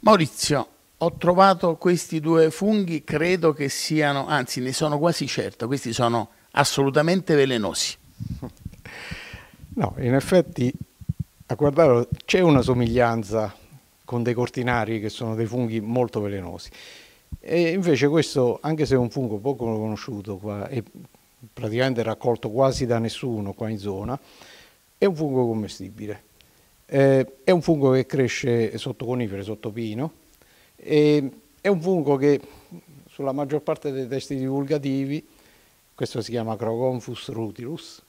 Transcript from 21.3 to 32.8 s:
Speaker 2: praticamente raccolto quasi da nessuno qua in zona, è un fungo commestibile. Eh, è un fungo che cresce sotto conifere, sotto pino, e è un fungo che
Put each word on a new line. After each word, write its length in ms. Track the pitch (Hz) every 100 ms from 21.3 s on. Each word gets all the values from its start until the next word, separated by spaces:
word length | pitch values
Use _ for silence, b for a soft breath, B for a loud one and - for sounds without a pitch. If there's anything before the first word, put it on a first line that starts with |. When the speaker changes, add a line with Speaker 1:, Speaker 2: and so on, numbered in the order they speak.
| _ 117
Speaker 2:
praticamente 480 | - 113 113 131 123
raccolto 480 | 110 107 123 117 117
quasi 340 | 107 135 127
da 140 | 127 117
nessuno 560 | 113 - 131 110 101
qua 160 | 95 113
in 80 | 110
zona, 400 | 101 95 104 135 B B B B B B B _
è 80 | 202
un 100 | 160
fungo 300 | 156 131 120
commestibile. 760 | 110 101 - 95 104 104 101 _ _ b b b b _
Eh, 320 | 139 135 135 131 -
è 80 | -
un 120 | 185
fungo 300 | 156 160 139
che 120 | 131
cresce 720 | 123 - 123 - 131 117 110 117
sotto 300 | - 117 117
conifere, 360 | 123 117 98
sotto 280 | 98 107 120
pino, 420 | 107 113 107 151 - b b b b b _
e 540 | - 151 151 151 139 - _ _
è 100 | 190
un 120 | 196
fungo 360 | 165 185 143 139
che 220 | 143 143 - B B 175